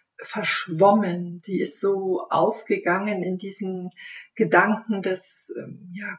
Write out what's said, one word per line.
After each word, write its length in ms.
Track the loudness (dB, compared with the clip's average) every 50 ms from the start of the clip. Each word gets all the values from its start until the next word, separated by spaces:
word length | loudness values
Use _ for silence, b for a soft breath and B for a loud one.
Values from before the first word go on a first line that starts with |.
| b b _ -18 -14
verschwommen. 1160 | -10 -8 -4 -2 0 0 -2 -2 -2 2 6 6 8 8 6 4 2 0 -2 -4 -8 -10 -12 -8
Sie 160 | -4 -2 -2
ist 200 | -2 -2 -4 -2
so 480 | 0 0 0 0 0 0 -2 -2 -2 0
aufgegangen 920 | 2 2 2 2 2 -2 -2 -2 -2 0 0 0 0 0 0 -2 -2 -2 -2
in 140 | -2 -4
diesen 540 | -4 -6 -10 -10 -8 -6 -6 -6 -6 -8 -10 B B B B B B B B B
Gedanken 640 | 0 2 4 6 6 6 4 2 -2 -2 -2 -2 -2
des, 520 | 0 -2 -4 -4 -6 -16 -20 -20 -16 -14 -12
ähm, 340 | -12 -12 -12 -14 -16 -16 -14 -12
ja, 220 | -10 -10 -10 -10